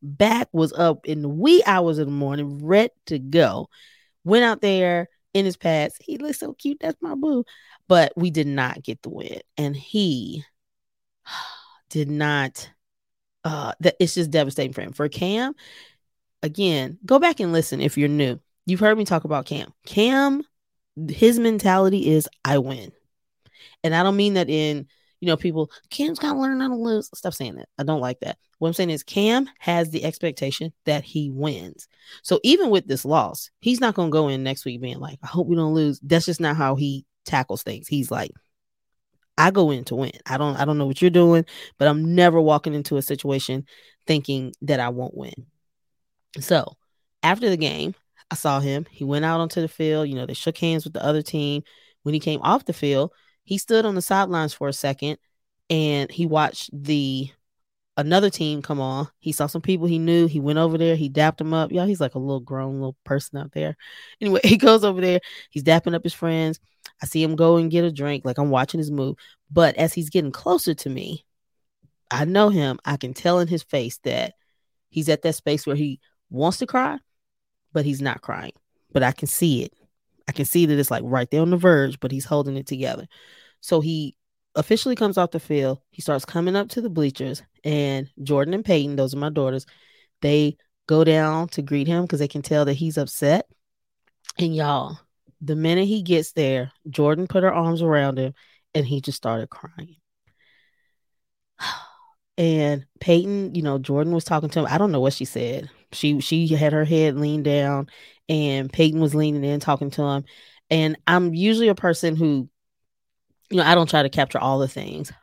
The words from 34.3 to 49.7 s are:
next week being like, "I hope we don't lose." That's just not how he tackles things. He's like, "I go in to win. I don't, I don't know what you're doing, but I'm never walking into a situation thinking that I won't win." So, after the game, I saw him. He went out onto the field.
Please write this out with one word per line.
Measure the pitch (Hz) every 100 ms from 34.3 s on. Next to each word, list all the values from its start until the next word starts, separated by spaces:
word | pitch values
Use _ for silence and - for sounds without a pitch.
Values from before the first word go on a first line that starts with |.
| 135
next | 135 135
week | 135 120
being | 127 131
like, | 139 135
"I | -
hope | 175 160
we | 170
don't | 156
lose." | 156 147 135
That's | 139 165 170
just | 165
not | 160 156
how | 139 135
he | 143 139 - _
tackles | - 139 127 98
things. | - 107 -
He's | 147 127
like, | 120 92 - _ _ _ _ _ _ _ _ _ -
"I | 165
go | 196 160
in | 131
to | 117 123
win. | 135 - -
I | 131
don't, | 147 135
I |
don't | 143 147
know | 139
what | 135
you're | 180
doing, | 175 170 170 165 - - -
but | 147
I'm | 147 165
never | 175 175 165
walking | 156 147 160
into | 147 139 143
a |
situation | - 143 143 135 - 131 135 _ _ _ -
thinking | 156 135 135 127 -
that | 143 135
I | 123
won't | 123 127 -
win." | 131 - 123 _ _ _ _ _ _ _ _ -
So, | - 165 - - _ _ _ _
after | 160 202 240
the | 175
game, | 147 151 156 - _ _ -
I |
saw | 165 151 139
him. | 139 139 165
He | -
went | 139 147
out | 160 165
onto | 165 180
the |
field. | 160